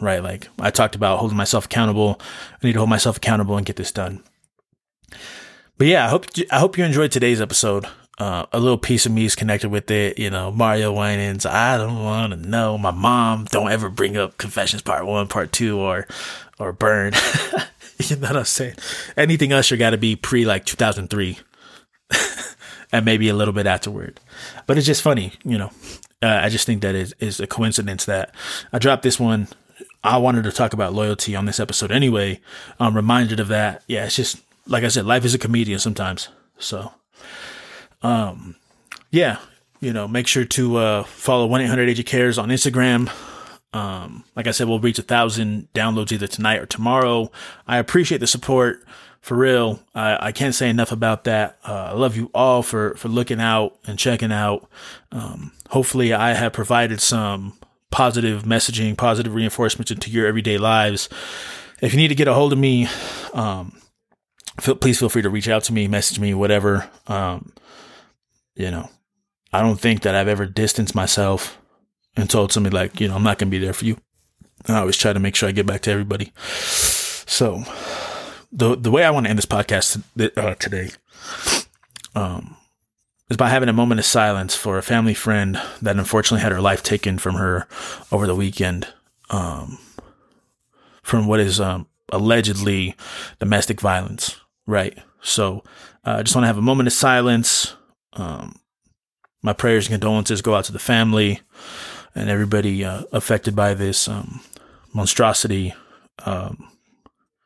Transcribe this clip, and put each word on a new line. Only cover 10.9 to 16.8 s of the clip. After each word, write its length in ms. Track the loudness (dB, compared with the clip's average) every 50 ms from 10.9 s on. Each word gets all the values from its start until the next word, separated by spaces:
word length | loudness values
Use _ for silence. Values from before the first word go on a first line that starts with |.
Winans, 540 | 0 0 0 0 0 0 -2 -2 -4 -4 -2
"I 320 | 0 2 2 2 2 2 2
don't 260 | 0 -2 -2 -2 -2
wanna 320 | -2 -2 -2 -2 -4 -6
know." 400 | -8 -6 -2 0 0 0 0 0
My 140 | 0 0 -2
mom, 560 | 0 2 2 4 4 4 4 2 0 -2 -2 -2
"Don't 220 | -2 0 0 0
ever 160 | 0 0 -2 -2
bring 280 | -2 0 0 0 0 -2
up 180 | -2 -4 -4
Confessions 460 | -8 -10 -6 -4 -2 -2 -2 -2 -4
Part 240 | -2 -2 -2 -2 -2
One, 220 | -2 -2 -2 -2 -2
Part 220 | -2 -4 -4 -2
Two, 280 | -2 -2 0 0 0 0
or, 280 | 0 -2 -2 -4 -6 -8 -12 -12 -12 -12 -14 -14 -18 -18 _ -10
or 140 | -8 -8
Burn." 420 | -4 0